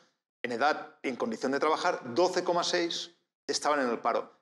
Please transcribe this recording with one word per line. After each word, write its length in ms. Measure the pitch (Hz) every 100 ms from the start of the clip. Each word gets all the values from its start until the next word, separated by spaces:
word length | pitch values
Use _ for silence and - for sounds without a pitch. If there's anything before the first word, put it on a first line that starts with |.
| _ _ _ _
en 80 | 120
edad 480 | 117 143 151 - -
y 80 | 139
en 60 | 120
condición 380 | 117 110 131
de 60 | 135
trabajar, 420 | 156 151 180 - 123
doce 300 | 120 175 185
coma 200 | 185 170
seis 520 | 170 175 170 - - _ _ _ -
estaban 320 | - 143 147
en 100 | 123
el 100 | 113
paro. 320 | 120 107 - _